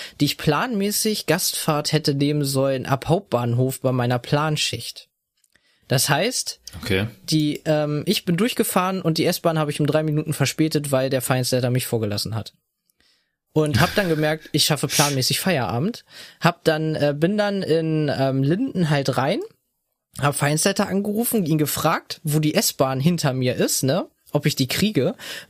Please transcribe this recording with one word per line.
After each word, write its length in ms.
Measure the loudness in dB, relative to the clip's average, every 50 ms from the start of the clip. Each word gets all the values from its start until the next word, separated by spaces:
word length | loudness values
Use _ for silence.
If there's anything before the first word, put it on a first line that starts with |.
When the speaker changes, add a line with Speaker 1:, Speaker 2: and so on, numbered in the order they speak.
| -16 -8 -4 0
Speaker 1:
die 60 | 0
ich 140 | 0 0 0
planmäßig 880 | 0 0 2 2 0 -2 -2 -2 -2 0 0 0 -2 -2 -2 -2 0
Gastfahrt 680 | 0 0 0 0 -2 -4 -2 0 0 0 0 0 0
hätte 220 | 0 0 0 0 0
nehmen 300 | 2 2 2 0 0 0
sollen 420 | 0 0 0 0 0 0 -2 -2
ab 180 | -2 -2 -2 0
Hauptbahnhof 760 | 0 0 0 0 0 -2 0 0 2 2 2 2 0 0 -2
bei 100 | -2 0
meiner 260 | 0 0 0 0 0 -2
Planschicht. 920 | -2 0 0 0 2 0 0 -2 -2 -4 -4 -6 -10 -10 -14 -14 -18 _ _ _ _ _ _ _ _ _ _ _ _ _ _ _ _ -2
Das 200 | 0 0 2 2
heißt, 520 | 0 0 0 -2 -2 -4 -6 -8 -10 -14 -16 -20 -16 -8
Speaker 2:
Okay. 260 | -2 0 0 0 0 -2 -6 -10 -4
Speaker 1:
die, 360 | 0 0 2 2 0 -2 -2 0
ähm, 380 | 0 0 2 0 0 -2 -2 -2
ich 180 | -2 -2 -2 0
bin 140 | -2 0 0
durchgefahren 640 | 0 0 0 0 -2 0 0 0 0 0 -2 -2
und 160 | 0 0 0 2
die 80 | 2
S-Bahn 320 | 0 0 0 0 0 0 0
habe 120 | 0 -2
ich 80 | -2 0
um 80 | 0
drei 160 | 2 2 2
Minuten 300 | 2 0 0 -2 -2 -2
verspätet, 580 | 0 0 0 0 0 0 0 0 0 -2 0 0
weil 200 | 0 0 2 2
der 100 | 0 0
Feinstädter 480 | 0 0 0 0 0 0 0 0 0 2
mich 180 | 0 0 0
vorgelassen 480 | -2 -2 -2 -2 -2 -2 -4 -4 -4 -6
hat. 200 | -6 -8 -10 -16 _ _ _ _ _ _ _ _ _ _ _ _ _ _ _ _ _ _ _ 0
Und 260 | 0 0 2 2 2
hab 140 | 2 2 2
dann 140 | 0 0 0
gemerkt, 420 | 0 0 0 0 -2 -4 -4 -2
ich 140 | -2 0 2
schaffe 200 | 0 0 -2 -2
planmäßig 540 | -2 0 2 2 2 2 0 0 0 -2 -2
Feierabend. 640 | 0 0 0 0 0 -2 -2 -2 -2 -2 -4 -8 -14 _ -20 -20 -20 -20 -6 -2
Hab 240 | 0 0 0 0 2
dann, 300 | 0 2 2 0 -2 0
äh, 200 | 0 0 0 0
bin 200 | 2 0 0 2
dann 260 | 2 0 0 0 -2
in, 500 | 0 0 0 2 2 0 0 0 0 0 0
ähm, 280 | 0 0 0 2 2 2
Linden 440 | 2 2 0 -2 -2 -2 0 0 2
halt 280 | 2 0 0 0 0
rein, 240 | 0 0 0 0 -2 -4 -8 _ _ _ _ _ _ _ _ _ _ _ _ -8 -2
hab 160 | -2 -2 0
Feinstädter 500 | 0 0 0 2 2 0 0 0 0 -2
angerufen, 580 | 0 0 -2 -2 -2 -2 -2 -2 0 0 0 2
ihn 140 | 2 2 2
gefragt, 600 | 0 0 -2 0 0 0 0 0 -4 -8 -12 -8
wo 160 | -4 0 0 2
die 160 | 2 2 2
S-Bahn 460 | 2 0 0 0 0 0 0 2 2
hinter 320 | 2 2 2 2 0 0
mir 240 | 0 0 0 0 0
ist, 260 | 0 0 0 0 0
ne? 240 | 0 2 0 0 -2 -6 _ _ _ _
Ob 140 | -2 0 0
ich 100 | 0 0
die 140 | 0 -2 -2
kriege, 480 | 0 0 0 0 2 2 0 0 -2 -4 -10 -14 -14 -14 -8